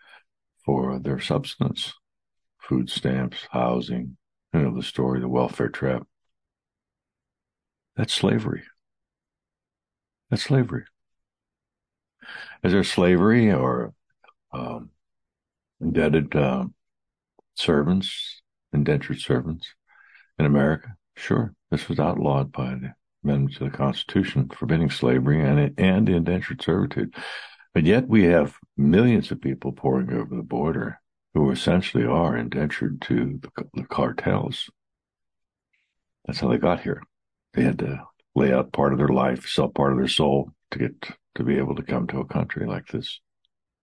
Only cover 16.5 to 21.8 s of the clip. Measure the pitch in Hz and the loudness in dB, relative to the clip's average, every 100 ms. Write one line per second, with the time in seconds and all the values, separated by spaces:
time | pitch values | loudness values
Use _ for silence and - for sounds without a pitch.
16.5 | 65 64 - _ _ _ _ _ _ _ | 0 -4 -10 _ _ _ _ _ _ _
17.5 | - - 76 73 92 - - - - _ | -6 0 2 4 2 0 -8 -12 -14 _
18.5 | _ _ 73 71 73 - 71 - 62 65 | _ _ 0 2 0 -2 -6 -2 -2 -2
19.5 | 82 - - _ _ _ - _ - 76 | -8 -12 -20 _ _ _ -20 _ 0 2
20.5 | 71 71 78 - - _ - - 117 113 | 4 2 0 -6 -20 _ -10 -2 0 -2
21.5 | - - 76 | -6 -6 -6